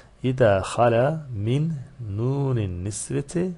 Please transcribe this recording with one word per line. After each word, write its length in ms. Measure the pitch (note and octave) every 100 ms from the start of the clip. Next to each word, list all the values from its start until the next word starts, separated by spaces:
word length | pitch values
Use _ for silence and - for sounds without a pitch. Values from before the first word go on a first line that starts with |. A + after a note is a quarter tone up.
| - -
İza 400 | B2 C3 A2+ F#2+
hala 600 | F#2 - A#2+ A2+ C#3 D#3+ C#3
min 380 | G#2 G#2+ C#3 E3 D3 - - A2
nunin 760 | G2+ B2 C#3 C#3 A#2+ G2 F2
nisveti 680 | F#2+ - - C#3 C#3 F3 F#3